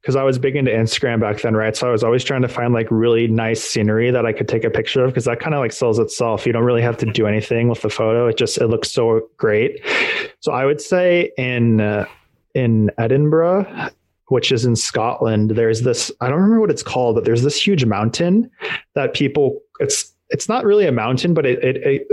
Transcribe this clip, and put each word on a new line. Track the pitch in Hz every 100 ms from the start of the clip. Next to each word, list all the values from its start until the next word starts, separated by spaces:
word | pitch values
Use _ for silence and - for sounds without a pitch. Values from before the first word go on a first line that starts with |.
| -
'cause | 135
I |
was | 135 127
big | 135 143
into | 131
Instagram | 113 113 - 127 117
back | 107 104
then, | 117
right? | 110 110 110
So | 127
I |
was | 113
always | 117 127
trying | - 135
to | 123
find, | - 120
like, | 117 113
really | 113 117 113 117
nice | 113 113 110
scenery | - 117 107 110 123
that | 123
I | 117
could | 107 107
take | 117
a | 113
picture | - 110 135
of, | 127
'cause | 127 120
that | 117
kinda, | 160 147
like, | 120
sells | - 123 110
itself. | 110 - 120 104 120
You |
don't | 117
really | 120 120
have | 120 113
to | 110
do | 107 107
anything | 107 104 117 120
with | 113
the | 107
photo. | - 113 117 120
It | 110
just, | 113 -
it | 117
looks | 113 -
so | - 117 113 - _
great. | 113 104 - - - - - - - _
So | -
I | 127
would | 139 151
say | - 185 180 175 - -
in, | 127 123 117 110
uh, | 104 104 98 - _ _ _
in | 135 120 110 107 -
Edinburgh, | 113 135 151 160 165 190 190 - - _ _ _ _
which | 127 -
is | 127
in | 120 113
Scotland, | - 120 113 127 117 107 107
there's | 110 113 113
this, | 127 120 - -
I | 127
don't | 151
remember | 196 226
what | 214
it's | 147
called, | - 127 123 113
but | 107
there's | 117
this | 135 - -
huge | 185
mountain | 117 101 113 - 175 202 240 _ - - _
that | - 131
people, | - 143 147 135 110 _ -
it's, | - - - _ _
it's | - -
not | 240
really | 208 208 180
a |
mountain, | 120 113 127 175
but | 160
it, | 139 127
it, | 127 127
it, | 139 139 -